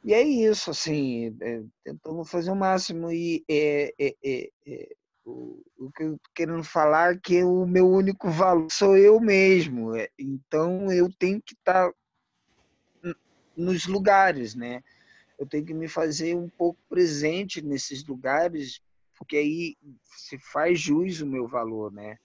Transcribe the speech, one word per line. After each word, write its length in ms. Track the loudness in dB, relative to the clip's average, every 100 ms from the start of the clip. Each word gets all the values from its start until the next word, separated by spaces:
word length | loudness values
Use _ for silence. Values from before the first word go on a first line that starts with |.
E 100 | 2
é 80 | 4
isso, 480 | 4 4 2 2 -4
assim, 680 | -6 -4 -2 -2 -4 -8 -8
é, 200 | -8 -8 -12 _
tentando 400 | -18 -16 -12 -12
fazer 260 | -8 -6 -4
o 60 | -2
máximo. 540 | 0 0 -2 -8 -6
E 340 | -4 -4 -4 -2
é, 440 | 0 2 0 -2 -2
é, 160 | -4 -4
é, 260 | -6 -6 -8 _ -18
é, 220 | -16 -16 -20 _ _
o, 380 | -18 -16 -16 -18 _ _
o 140 | -18
que 120 | -8
eu 120 | -8 -8
tô 120 | _
querendo 280 | -8 -6 -6
falar 500 | -4 0 2 4 2
é 40 | 0
que 240 | 2 2
o 240 | 4 2 2
meu 220 | 4 6
único 420 | 6 2 -2 -4
valor 380 | 2 4 2 0
sou 260 | 2 6 8
eu 240 | 10 8
mesmo. 760 | 6 4 6 6 2 -4 -6 -6
É, 120 | -6 _
então, 720 | -10 -10 _ -2 -2 -2 0
eu 200 | 2 2 2
tenho 240 | -2 -2
que 120 | -8 -6
tá 280 | 0 2 2 -2 _ _ _ _ _ _ _ _ _ _
n-, 120 | -12 -12 _ _ _ -6
nos 300 | -4 -2 -2
lugares, 680 | 0 4 4 4 0 -8
né? 280 | -10 -12 -12 _ _ _ _ _ _
Eu 80 | -8
tenho 180 | -8
que 100 | -6
me 140 | -10 -8
fazer 460 | -4 -4 -2 -4 -4
um 120 | -8
pouco 300 | _ -4 -4 _
presente 720 | 0 0 2 -2 -4 -8 -10
nesses 420 | -6 -6 -6 -12 -12
lugares, 720 | -8 -2 0 0 -4 -10 -14 _ _ _ _
porque 200 | -4 -2
aí 400 | -2 -2 -8 -10 -20 -20 _ -20
se 220 | -18 -18
faz 420 | -8 -4 0 0
jus 400 | 0 0 0 -6
o 60 | -6
meu 200 | -6 -6
valor, 440 | -6 -6 -8 -10
né? 240 | -12 -16 -18